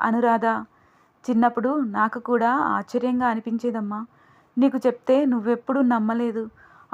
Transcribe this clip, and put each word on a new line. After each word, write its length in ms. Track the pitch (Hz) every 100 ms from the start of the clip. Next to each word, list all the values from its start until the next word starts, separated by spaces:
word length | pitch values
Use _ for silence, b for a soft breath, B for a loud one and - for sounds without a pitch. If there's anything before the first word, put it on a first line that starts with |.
అనురాధ. 440 | 226 226 240 226 226 220 226 b b b b b -
"చిన్నప్పుడు 500 | 226 240 240 247 302
నాకు 380 | 233 208 214 240
కూడా 320 | 233 240 233
ఆశ్చర్యంగా 760 | 269 - 202 202 240 247 247 247
అనిపించేదమ్మా. 760 | 226 220 226 240 226 208 208 233 b b b b -
నీకు 200 | 269 262 254
చెప్తే 380 | 240 - 262
నువ్వెప్పుడూ 580 | 294 240 214 240 - 277
నమ్మలేదు. 680 | 247 233 214 233 240 220 220 - b b b